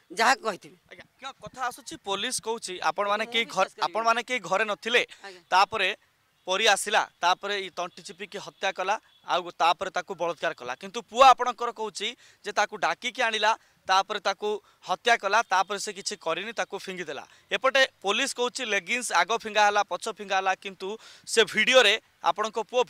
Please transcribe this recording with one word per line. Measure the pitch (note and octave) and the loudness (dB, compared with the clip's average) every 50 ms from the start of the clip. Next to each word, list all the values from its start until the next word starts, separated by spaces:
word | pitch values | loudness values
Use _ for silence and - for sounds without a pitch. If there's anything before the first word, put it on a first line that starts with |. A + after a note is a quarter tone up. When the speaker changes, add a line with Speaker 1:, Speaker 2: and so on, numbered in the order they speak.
| _ - | _ -10
Speaker 1:
ଯାହା | - G3+ A3+ A#3+ C4+ | -4 0 2 2 2
କହିଥିବେ। | - - A3 F#3 D#3+ - D3 F3+ F3 _ | 2 0 -6 -6 -6 -10 -20 -20 _ _
Speaker 2:
ଆଜ୍ଞା, | - F#3 F3+ D#3+ _ _ | -20 -20 -20 -20 _ _
କିଅ | - B3 C4+ | -16 -14 -14
କଥା | B3+ _ F#3+ - - A#3+ C4 | -14 _ -16 -16 -10 -6 -6
ଆସୁଛି, | A#3+ - - A#3+ - E4 | -6 -6 -8 -14 -16 -16
ପୋଲିସ | C#4 - G3+ G3 G3 G#3 B3+ B3 - | -10 -6 -4 -4 -4 -4 -4 -6 -6
କହୁଛି | - A3 A3+ A3+ - - F#3 E3+ | -6 -6 -6 -6 -8 -10 -8 -4
ଆପଣମାନେ | - D#3+ D#3+ - G3+ G3+ G3+ G#3+ A3 | -2 -2 0 0 0 0 0 -2 -2
Speaker 1:
ମୁଁ | A#3 | -2
Speaker 2:
କେହି | A#3 A3+ A#3 | -2 -2 -2
ଘର-, | - | 0
Speaker 1:
ବିଶ୍ୱାସ | - F#3 F#3+ - | 0 0 0 0
କରିବିନି। | - - C#3+ | 0 -4 -4
Speaker 2:
ଆପଣମାନେ | D#3 E3+ G#3 A3+ A3+ A3+ A#3 | -2 -2 0 2 2 2 2
କେହି | A3+ - B3+ B3 | 0 -4 -4 -4
ଘରେ | F3+ E3+ F#3 F#3+ A3 | -2 0 0 0 0
ନଥିଲେ, | G#3+ G3+ - - A3+ A#3+ A3+ D#3 - - - - | 0 -4 -4 -2 0 2 2 0 0 -6 -18 -20
Speaker 1:
ଆଜ୍ଞା। | G3 F#3 F3+ E3+ - | -20 -20 -16 _ 2
Speaker 2:
ତାପରେ | F3 F#3 G3+ - A3 G#3+ F#3+ F#3 G#3+ - _ _ _ _ _ _ _ _ - | 4 4 4 4 2 -2 -2 -2 -2 -4 _ _ _ _ _ _ _ _ -6
ପରି | F3+ F#3 F#3+ A3 | -4 0 2 4
ଆସିଲା, | A3 G3 - - G#3 G#3+ G3 D3 - _ - | 4 4 2 2 0 0 0 0 0 _ -2
ତାପରେ | F3 F3 F#3 - - G3 G#3 | 0 0 0 0 -2 -6 -6
ଏଇ | G3 F#3+ F3+ | -6 -6 -8
ତଣ୍ଟି | - - F3 F3+ - - | -8 -10 -10 -10 -10 -16
ଚିପିକି | E3 - F3+ E3+ G#3 - - F#3+ | -20 -18 -16 -14 -14 -12 -12 -14
ହତ୍ୟା | D#3 E3 - - G3+ F#3+ | -14 -14 -8 -4 -4 -4
କଲା, | F#3+ - F#3 F#3+ G#3+ G#3 _ _ _ _ - | -2 -2 -2 -2 -2 -4 _ _ _ _ -6
ଆଉ | - D3+ F3 F3+ F3 | -2 -2 -2 -2 -4
ତାପରେ | - - E3+ E3 F3+ - G3 F#3 | -2 0 2 2 2 0 -2 -6
ତାକୁ | - F3+ F3 - G3 | -6 -8 -8 -8 -6
ବଳାତ୍କାର | D#3+ F3 E3+ E3 - F#3 E3 D#3+ | -6 -4 -4 -4 -4 -4 -6 -6
କଲା। | - B2 B2 B2+ | -6 -8 -10 -10
କିନ୍ତୁ | - F#3+ G3 F3+ A#3 | -10 -10 -12 -10 -10
ପୁଅ | - - G#3 A#3+ C4 | -10 -2 4 8 8
ଆପଣଙ୍କର | C4 A#3+ - B3 B3 A#3 - A#3+ A#3+ | 8 8 6 4 -6 -4 -4 -6 -6
କହୁଛି | - - A3 G#3 - - - A#3 B3 _ _ - _ _ - | -6 -6 -10 -10 -8 -6 -8 -8 -8 _ _ -20 _ _ -12
ଯେ | G3 | -6
ତାକୁ | G3+ G#3+ G#3 - G#3+ | -2 0 0 0 -2
ଡାକିକି | F#3+ F3 D#3+ E3+ - - B3 G#3 B3+ | -4 -4 -4 -4 -4 -6 -8 -4 -2
ଆଣିଲା, | B3 A3+ A3 G#3+ G#3 G#3+ A3+ - _ _ _ _ _ - | -2 0 0 2 2 2 2 0 _ _ _ _ _ 0
ତାପରେ | F#3+ G3 F#3+ - G#3+ G3+ | 2 2 2 0 -4 -4
ତାକୁ | - G3+ F#3+ - G#3 G#3 G#3+ - _ _ _ _ - - | -2 -2 -2 -2 -4 -6 -6 -6 _ _ _ _ -6 -6
ହତ୍ୟା | F#3 - - A#3+ A#3 A3 | -4 0 2 2 2 2
କଲା, | G3+ F#3+ G3+ A3+ | 2 2 2 2
ତାପରେ | A#3 - F#3+ F#3 G3 F#3 G#3 F#3+ | 2 2 2 0 0 0 -4 -8
ସେ | - A3 | -8 -10
କିଛି | F#3+ F#3+ F#3 - G#3 - | -10 -8 -8 -8 -8 -6
କରିନି, | - E3 D#3+ E3+ G3 A3+ | -4 -4 -4 -4 -6 -8
ତାକୁ | A3+ - F#3 - G3 F#3 | -6 -6 -6 -6 -6 -12
ଫିଙ୍ଗିଦେଲା। | - F#3+ F#3 F3+ F3 D3 C#3+ A#2+ F#2 - _ _ _ - | -10 -10 -10 -10 -10 -10 -12 -12 -14 -18 _ _ _ -6
ଏପଟେ | F#3+ G3+ - C4 A#3 C4+ C4 - _ _ | -4 0 0 2 4 4 4 2 _ _
ପୋଲିସ | - F#3+ G3+ A3+ C4+ B3+ - | -2 -2 0 0 0 -2 -2
କହୁଛି | B3 B3 B3 - - B3+ | -2 -4 -4 -4 -4 -4
ଲେଗିଂସ | A3 G3+ G3 E3+ F3 A#3 B3 A#3 - G#3 E3+ | -2 -2 -2 -2 -2 -4 -4 -2 0 2 2
ଆଗ | F3+ - A#3 A3 | 2 2 0 -4
ଫିଙ୍ଗା | - A3 G#3 G#3+ G#3 | -4 -2 2 4 4
ହେଲା, | G#3 G#3 G#3 G3+ - | 4 4 2 0 -2
ପଛ | F3+ F3+ - A3+ G3 - | -4 -8 -6 -8 -10 -8
ଫିଙ୍ଗା | G#3 F#3+ G3 F#3+ | -6 -4 -2 -2
ହେଲା, | F#3+ F#3+ F#3 | 0 0 -2
କିନ୍ତୁ | - - G3+ F#3+ - G3 F#3+ G#3+ A3+ - - - - - - | -4 -6 -14 -12 -10 -10 -10 -10 -10 -14 -20 -20 -20 -10 -2
ସେ | - A3+ G#3+ | 2 2 2
ଭିଡ଼ିଓରେ | E3 - G#3 G#3+ G#3+ C4 B3+ A3+ G3+ G#3+ A3+ _ _ _ _ - | 2 2 0 4 6 6 6 8 6 4 2 _ _ _ _ -2
ଆପଣଙ୍କ | E3+ F3+ - G#3+ A3 - A#3 G#3 - | -2 0 0 -2 -4 -4 -6 -6 -2
ପୁଅ | A#3+ B3 A#3+ | 0 -2 -2